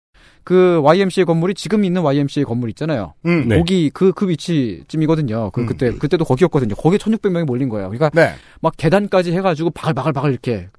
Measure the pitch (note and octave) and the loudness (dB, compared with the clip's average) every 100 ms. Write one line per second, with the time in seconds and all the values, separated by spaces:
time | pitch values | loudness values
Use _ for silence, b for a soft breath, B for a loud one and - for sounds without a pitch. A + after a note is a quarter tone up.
0 | _ _ b b - F#3 F3+ E3+ C#3+ F#3 | _ _ b b 0 4 4 4 4 4
1 | F#3+ F#3+ F3 E3 F3 F#3+ D#3+ G#3+ F#3+ F3+ | 2 2 2 2 0 -4 -2 0 2 2
2 | D3+ C#3+ C#3+ D3 C3+ A#2+ A#2 - D#3 C3 | 2 2 0 -2 -2 -2 -4 -6 -4 -4
3 | E2+ - E3+ E3+ A#2+ A2 E3+ F#3 D3 - | -6 -6 -2 0 2 2 2 2 0 2
4 | F#3+ - F#3+ D#3 - D#3+ A#2 D#2+ - D#3 | 0 2 -2 -2 -2 -2 -2 -6 -8 -2
5 | D#3 D#3+ C3+ A2+ G#2 - A#2 - B2 G#2+ | 0 0 0 -2 -4 -4 -4 -2 -2 -2
6 | C#3 F3 D#3 C3 F3+ D3 A2+ - D#3 G3 | -2 0 0 2 2 2 -2 0 0 0
7 | G#3 A3 G3+ E3+ D#3 B2 C3+ G#2+ F#2+ A#2 | 0 -2 -2 -2 -2 -2 -4 -4 -6 -2
8 | D#3 D#3 C3+ C#2+ B B D#3+ - D#3+ F#3+ | 0 2 0 0 B B -6 -2 0 0
9 | G3+ F#3 F3 E3+ F#3+ D3 E3+ - D#3+ C3+ | 2 0 0 0 -2 -2 -4 -4 -4 -4
10 | D#3 C3+ D3 B2 C3 G#2 F2+ | -4 -2 -2 -2 -4 -6 -8